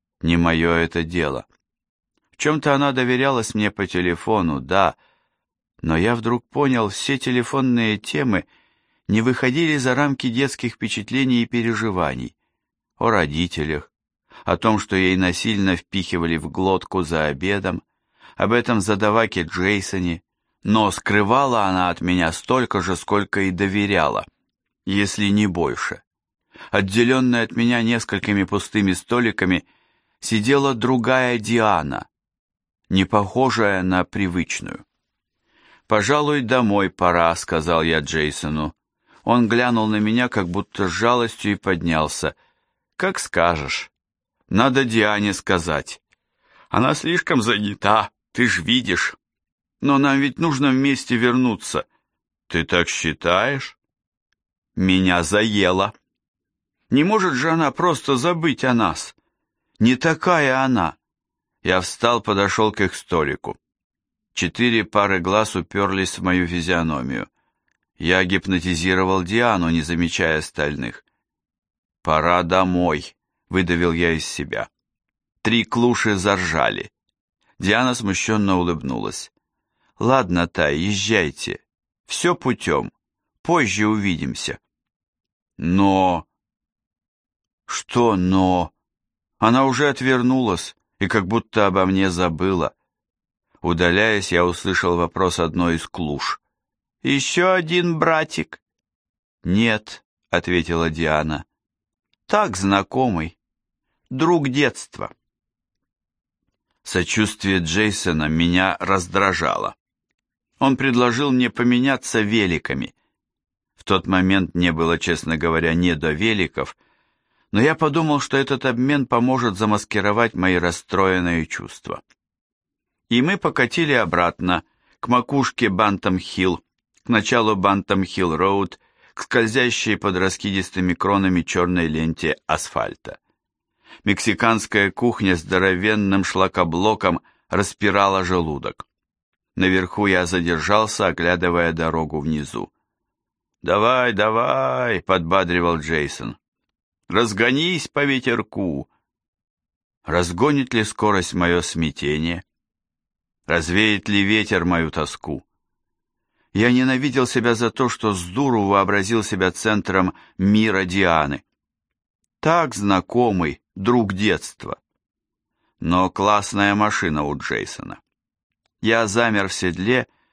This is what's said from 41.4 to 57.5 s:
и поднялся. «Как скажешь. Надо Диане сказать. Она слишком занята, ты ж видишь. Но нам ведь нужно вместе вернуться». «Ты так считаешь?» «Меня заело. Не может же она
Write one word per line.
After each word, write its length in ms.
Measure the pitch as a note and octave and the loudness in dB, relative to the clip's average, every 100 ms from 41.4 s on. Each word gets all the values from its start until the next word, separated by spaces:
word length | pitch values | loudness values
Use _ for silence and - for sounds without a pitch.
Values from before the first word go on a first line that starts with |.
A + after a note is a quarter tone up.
| G#2 | -2
и 20 | G2+ | -2
поднялся. 800 | - F2+ E2+ D#2+ D2+ - D2+ - _ _ _ _ _ - | 0 0 0 0 0 -2 -6 -6 _ _ _ _ _ -6
«Как 220 | F#3 F#3 | -4 -4
скажешь. 720 | - - E2+ E2 C#2 - - _ _ _ _ _ _ | -4 2 2 2 -4 -8 -10 _ _ _ _ _ _
Надо 360 | G2 C3 C3 B2+ | 0 2 2 0
Диане 480 | A2+ G#2 G#2 G#2 | 2 2 2 -2
сказать. 640 | F#2+ - F#2 E2 D2 - - _ _ _ _ _ _ _ | -4 -2 -2 0 -4 -6 -14 _ _ _ _ _ _ _
Она 240 | - C3 | 0 0
слишком 480 | D#3 - F3 - D3+ | 0 -2 -4 -2 0
занята, 680 | A2 G#2+ G#2 G2+ G2+ G#2+ F#2+ - _ | 0 0 -2 -4 0 0 0 -10 _
ты 140 | - A#2+ | -2 -2
ж 120 | F2+ | 0
видишь. 560 | D#2+ B2 A2+ F2 - - _ _ _ _ _ _ | 0 -2 0 -2 -2 -8 _ _ _ _ _ _
Но 160 | C3+ C#3 | 0 2
нам 220 | C#3 C#3 | 2 0
ведь 180 | C#3 B2 | -2 -2
нужно 320 | E3 C3+ C#3+ | -2 0 2
вместе 480 | C3 C#3 C3+ - A#2+ | 2 2 -2 -2 0
вернуться». 720 | B2 B2 B2+ G2+ - - - _ _ _ _ _ _ | 2 2 0 -2 -4 -6 -6 _ _ _ _ _ _
«Ты 180 | E2 D#2+ | -4 0
так 220 | F2 E2 | 0 0
считаешь?» 920 | - E2 D2 E2+ F2+ A#2 C#3 - - _ _ _ _ _ _ _ _ _ - | -2 -4 -4 0 0 0 -4 -10 -16 _ _ _ _ _ _ _ _ _ -2
«Меня 480 | F#2+ F#2 F#2 F2 | 2 2 2 2
заело. 720 | E2+ G#2 A2 G#2 F#2 F#2 G2 - _ _ _ _ _ _ _ _ _ | 2 2 2 2 2 2 -2 -6 _ _ _ _ _ _ _ _ _
Не 120 | B2+ | 0
может 300 | E3 G#3+ F#3 | 2 2 0
же 160 | C3 | 0
она 220 | D#3 | 0